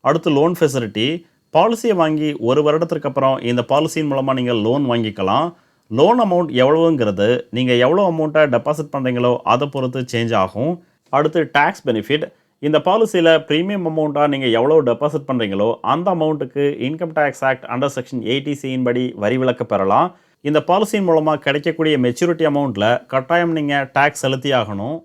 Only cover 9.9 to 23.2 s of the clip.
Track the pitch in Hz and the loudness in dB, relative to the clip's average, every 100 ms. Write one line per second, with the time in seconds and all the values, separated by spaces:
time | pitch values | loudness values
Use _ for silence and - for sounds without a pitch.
9.9 | 131 127 120 117 110 95 104 143 175 _ | -4 -6 -4 0 0 -2 -2 -4 -6 _
10.9 | _ _ 135 156 165 147 143 151 202 131 | _ _ 0 0 0 0 2 0 0 -4
11.9 | 113 101 151 151 _ _ _ 147 151 185 | -4 -2 -4 -4 _ _ _ 0 0 2
12.9 | 208 220 185 165 160 - 151 185 202 170 | 2 2 2 4 4 2 -2 -2 -4 -4
13.9 | 156 151 143 147 139 131 113 131 160 135 | -2 -2 0 0 0 0 2 4 4 4
14.9 | 135 147 151 139 131 107 98 107 - 104 | 0 -2 -4 -4 -2 -2 0 -2 -2 -2
15.9 | 143 180 175 156 151 143 143 143 147 123 | 0 0 0 -2 -2 -6 -2 -2 -2 -6
16.9 | 160 170 156 147 123 135 131 123 123 139 | -6 -6 -2 -2 0 -2 -2 -6 -4 -4
17.9 | 135 123 127 104 131 143 143 135 131 123 | -4 -8 -8 -4 -4 -4 -8 -6 -4 -2
18.9 | 123 123 110 101 127 127 120 120 101 95 | -2 -4 -2 -2 0 0 -2 -2 0 2
19.9 | 110 175 - _ _ 143 151 - 190 208 | 2 0 -4 _ _ -2 -2 2 0 2
20.9 | 214 185 160 156 151 143 143 147 160 156 | 0 2 2 2 -2 -2 -2 -2 -2 0
21.9 | 147 123 123 175 165 160 143 139 101 104 | 2 0 0 -2 0 0 0 -2 0 0
22.9 | 123 - 131 | 0 0 -4